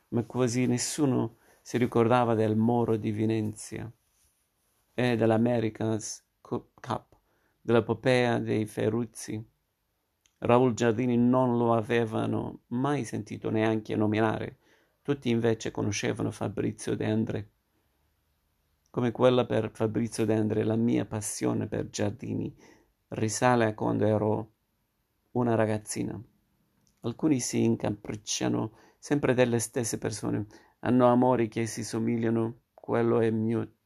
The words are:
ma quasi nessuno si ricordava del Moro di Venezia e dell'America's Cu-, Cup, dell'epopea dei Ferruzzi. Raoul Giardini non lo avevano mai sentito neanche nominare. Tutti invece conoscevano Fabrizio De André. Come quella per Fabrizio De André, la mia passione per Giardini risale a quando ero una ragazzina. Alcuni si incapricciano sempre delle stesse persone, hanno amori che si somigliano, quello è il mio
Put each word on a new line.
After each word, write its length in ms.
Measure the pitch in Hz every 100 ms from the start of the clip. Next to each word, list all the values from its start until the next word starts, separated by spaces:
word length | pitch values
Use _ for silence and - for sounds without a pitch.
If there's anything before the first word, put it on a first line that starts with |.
| -
ma 140 | 120
quasi 420 | 110 123 127 123 123
nessuno 680 | 123 - - 143 123 117 - _ _
si 160 | - 120
ricordava 560 | 123 117 113 123 117
del 220 | 110 110 107
Moro 400 | 113 120 113 110
di 160 | 113
Venezia 760 | 104 110 113 107 107 - 110 110 - _ _ _ _ _ _ _ _ _
e 240 | - 123 113
dell'America's 1080 | 113 110 120 120 110 - 113 110 - - _ _
Cu-, 300 | - - -
Cup, 420 | _ - 117 - _ _ _ _ _
dell'epopea 800 | - 117 110 110 131 127 123 117
dei 260 | 113 110 107
Ferruzzi. 840 | - 113 117 117 - - 107 110 _ _ _ _ _ _ _ _ -
Raoul 360 | - 120 127
Giardini 420 | 110 120 107 127 120
non 420 | 123 127 127 120
lo 160 | 120
avevano 880 | 117 110 117 110 113 113 110 120 - -
mai 360 | 120 139 143
sentito 460 | 127 113 104 107 113
neanche 440 | 110 110 110 107
nominare. 640 | 107 107 107 110 113 - - _ _ _ _
Tutti 300 | - 139 120
invece 400 | 117 117 110 113
conoscevano 600 | 110 107 101 - 113 110
Fabrizio 640 | 104 107 98 113 110 113 110
De 100 | 110
André. 440 | 110 107 104 101 _ _ _ _ _ _ _ _ _ _ _ _ _ _
Come 220 | 123 120
quella 340 | 113 123 123 117
per 240 | 117 107
Fabrizio 520 | - 113 120 117 -
De 100 | 110
André, 300 | 110 107 110
la 100 | 110
mia 300 | 113 117 123
passione 640 | 110 110 104 - 123 113 107
per 200 | 110 -
Giardini 640 | - 104 107 110 107 110 - - _ _ _ -
risale 560 | 113 110 - 127 120 110
a 80 |
quando 320 | 104 117 113 107
ero 480 | 107 107 110 107 _ _ _ _ _ _ _ _
una 220 | 123 120
ragazzina. 680 | 113 110 107 - 117 - 101 - _ _ _ _ _ _ _
Alcuni 360 | 117 117 160 127
si 240 | - 117
incapricciano 1080 | 113 113 113 104 - 107 - - 123 120 113 - - _
sempre 300 | - 147 139
delle 280 | 123 123 117
stesse 360 | - 139 113 110
persone, 500 | 110 107 117 113 104 - _ _
hanno 260 | - 123 123
amori 420 | 123 127 120 113
che 160 | 117
si 180 | 113 -
somigliano, 840 | 110 113 113 117 113 113 113 - _
quello 460 | - - 117 117 117
è 40 |
il 100 | 113
mio 420 | 110 110 113 110 _